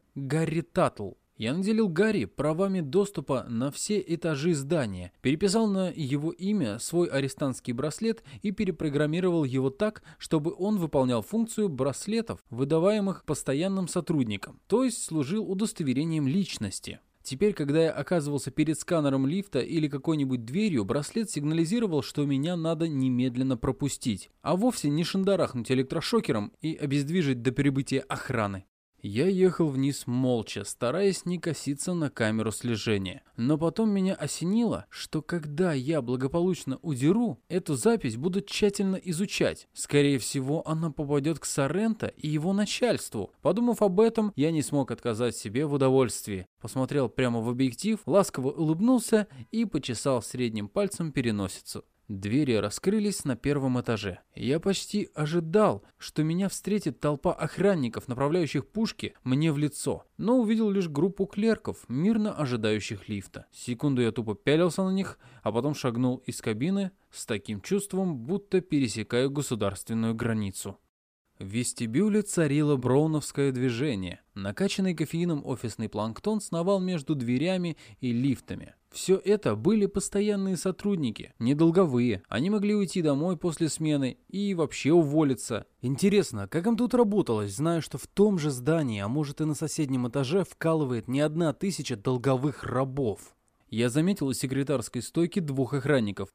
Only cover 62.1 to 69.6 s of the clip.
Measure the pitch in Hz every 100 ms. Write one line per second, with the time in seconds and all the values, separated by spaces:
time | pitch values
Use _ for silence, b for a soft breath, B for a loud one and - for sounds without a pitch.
62.1 | 226 208 - 139 120 107 107 - 101 -
63.1 | 104 - - - - - 117 147 127 117
64.1 | 110 110 101 - 156 175 - 190 190 185
65.1 | - B B 110 110 139 139 131 117 127
66.1 | 127 - - 123 107 156 196 190 - _
67.1 | - - 107 - 104 - 196 196 185 190
68.1 | 139 120 202 202 185 175 147 123 110 104
69.1 | 120 139 139 139 113